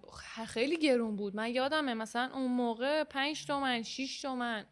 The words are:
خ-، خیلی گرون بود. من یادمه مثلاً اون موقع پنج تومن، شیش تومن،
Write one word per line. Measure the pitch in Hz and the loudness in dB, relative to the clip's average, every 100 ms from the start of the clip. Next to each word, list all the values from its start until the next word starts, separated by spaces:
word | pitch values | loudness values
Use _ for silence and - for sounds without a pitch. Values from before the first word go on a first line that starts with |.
| - | -10
خ-، | - - 226 | -16 -12 -10
خیلی | 226 220 277 330 | -6 0 2 4
گرون | 302 247 220 202 | 4 4 2 -2
بود. | 202 208 | -4 -2
من | 226 | 0
یادمه | 247 277 311 277 | 2 2 2 2
مثلاً | 226 220 233 254 | 0 -2 -2 -2
اون | 269 254 | 0 2
موقع | 247 240 226 269 311 | 2 2 2 2 2
پنج | 294 269 277 302 - | 0 0 0 -2 -2
تومن، | 277 269 240 | 0 2 0
شیش | 226 - 262 - | -2 -6 -6 -4
تومن، | 277 254 240 220 - | -4 -2 -2 -4 -2